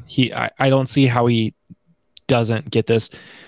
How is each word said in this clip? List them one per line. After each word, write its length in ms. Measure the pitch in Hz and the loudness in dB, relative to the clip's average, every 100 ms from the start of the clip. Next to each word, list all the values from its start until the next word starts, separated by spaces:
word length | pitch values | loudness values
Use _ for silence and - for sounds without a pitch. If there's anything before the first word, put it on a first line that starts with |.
| - | -8
He, 260 | - 123 | -2 -2
I, 180 | 123 117 - | -2 -6 -2
I 100 | 139 | 2
don't 180 | 135 131 | 2 0
see 200 | 143 131 | 2 2
how 180 | 120 120 | 2 0
he 280 | 117 110 - _ - _ _ _ - - | 0 -2 -6 _ -20 _ _ _ -12 -2
doesn't 420 | 123 113 113 - | 0 0 -4 -4
get 160 | 113 - | -2 0
this. 220 | 113 - - - - | 0 -2 -10 -20 -20